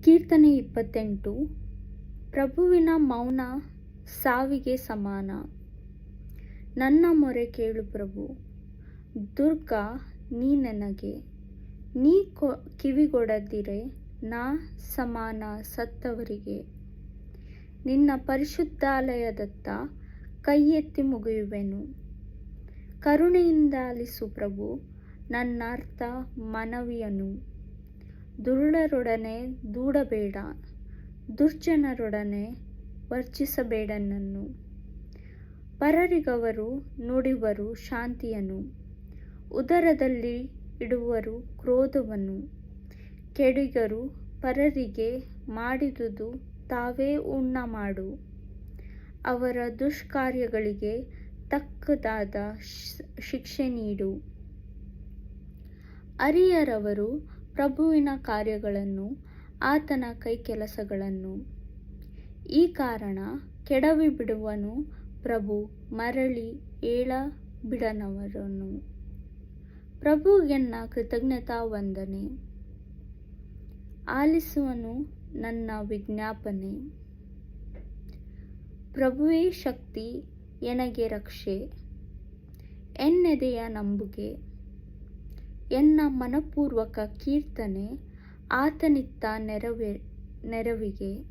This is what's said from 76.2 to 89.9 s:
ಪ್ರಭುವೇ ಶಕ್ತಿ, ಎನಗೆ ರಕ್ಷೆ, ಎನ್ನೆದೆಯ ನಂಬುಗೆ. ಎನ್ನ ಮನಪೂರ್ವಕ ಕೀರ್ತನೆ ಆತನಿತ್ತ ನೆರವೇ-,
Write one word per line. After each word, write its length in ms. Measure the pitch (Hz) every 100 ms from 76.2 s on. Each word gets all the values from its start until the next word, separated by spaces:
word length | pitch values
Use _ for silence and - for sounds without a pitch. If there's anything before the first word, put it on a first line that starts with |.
| 214 208 220 196 190 202 277 - - - - - - - - - - - - - - - - - - - -
ಪ್ರಭುವೇ 580 | - 262 254 302 330 359
ಶಕ್ತಿ, 720 | 359 285 - - - 226 254 294 - - -
ಎನಗೆ 460 | 240 247 254 226 226
ರಕ್ಷೆ, 480 | 214 208 - - 196 - - - - - - - - - - - - - -
ಎನ್ನೆದೆಯ 720 | 269 349 349 285 254 233 226
ನಂಬುಗೆ. 880 | 214 202 202 202 - 208 - - - - - - - - - - - - - -
ಎನ್ನ 280 | 254 302 311 294
ಮನಪೂರ್ವಕ 920 | 262 247 269 311 - 285 233 220 - 214 -
ಕೀರ್ತನೆ 720 | - 285 294 - 214 190 202 370 - - - - -
ಆತನಿತ್ತ 720 | 247 285 302 320 285 262 - 220 220
ನೆರವೇ-, 640 | 214 214 233 226 214